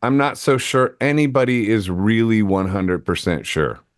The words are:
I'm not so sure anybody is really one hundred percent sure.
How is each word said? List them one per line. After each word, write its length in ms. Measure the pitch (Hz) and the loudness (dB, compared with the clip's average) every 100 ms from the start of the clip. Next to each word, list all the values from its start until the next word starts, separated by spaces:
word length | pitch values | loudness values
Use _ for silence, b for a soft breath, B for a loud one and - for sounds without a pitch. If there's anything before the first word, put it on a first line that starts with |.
I'm 160 | 120 139 | 0 0
not 200 | 143 113 | 0 -2
so 200 | - 131 | 0 0
sure 400 | - 135 127 - | 0 0 0 0
anybody 680 | 135 147 147 131 123 123 104 | -2 0 0 0 0 0 2
is 200 | 113 92 | 0 0
really 520 | 90 101 113 113 110 | -2 0 2 2 2
one 260 | 101 95 95 | 2 0 0
hundred 380 | 98 92 90 - | -2 -2 -2 -2
percent 400 | 85 - 82 - | -4 -2 -4 -4
sure. 340 | - 71 55 _ | -2 -2 -4 _